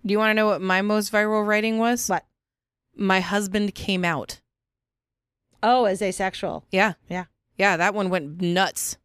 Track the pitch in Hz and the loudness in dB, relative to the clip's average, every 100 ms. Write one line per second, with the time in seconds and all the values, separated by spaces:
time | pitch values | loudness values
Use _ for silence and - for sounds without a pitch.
0 | 202 208 220 214 214 175 190 185 202 214 | 0 2 2 4 2 2 0 0 2 0
1 | 202 208 214 214 208 214 220 220 226 240 | 0 0 2 0 2 0 0 0 0 0
2 | - 175 - _ _ _ _ _ _ - | -2 -4 -6 _ _ _ _ _ _ -6
3 | 196 190 185 202 202 208 208 - - 185 | 0 0 0 -2 -2 -2 -4 -4 -4 -2
4 | 180 151 - - _ _ _ _ _ _ | 0 -2 -6 -14 _ _ _ _ _ _
5 | _ _ _ _ _ _ 220 254 226 190 | _ _ _ _ _ _ 2 4 2 0
6 | 202 185 190 - 175 160 _ 185 208 170 | -2 -2 -4 -4 -8 -8 _ 0 0 -2
7 | _ 180 180 _ _ - 196 170 180 208 | _ -10 -10 _ _ 0 0 2 0 0
8 | 190 180 143 165 180 175 190 - - - | -2 -2 -4 -4 -2 2 0 -2 -8 -10